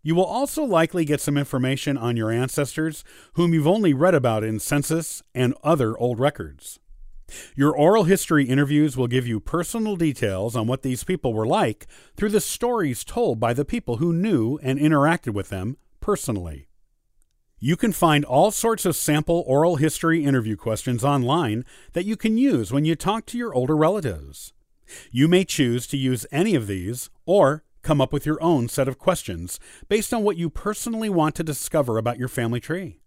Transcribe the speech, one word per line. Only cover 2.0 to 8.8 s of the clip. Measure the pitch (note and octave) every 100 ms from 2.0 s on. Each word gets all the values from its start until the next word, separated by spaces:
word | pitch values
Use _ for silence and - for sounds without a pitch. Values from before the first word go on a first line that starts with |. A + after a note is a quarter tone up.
| A#2 A#2+
your | A2
ancestors | A#2 C3 - C#3 - D#3+ D3 - - -
whom | - F3
you've | E3 D3+
only | G#3 G3
read | C3 F3+
about | E3 B2 A2
in | A2 A2
census | - D3 C#3+ D#3+ D#3+ - _
and | B2+ B2 -
other | D3 D#3+ A#2 A2+
old | A#2+ A#2
records. | C#3 - D#2+ C#2 - - _ - - - - - - -
Your | C#3+ C#3
oral | D3+ A3
history | E3+ F#3+ - D#3
interviews | C3 C3 C#3 D3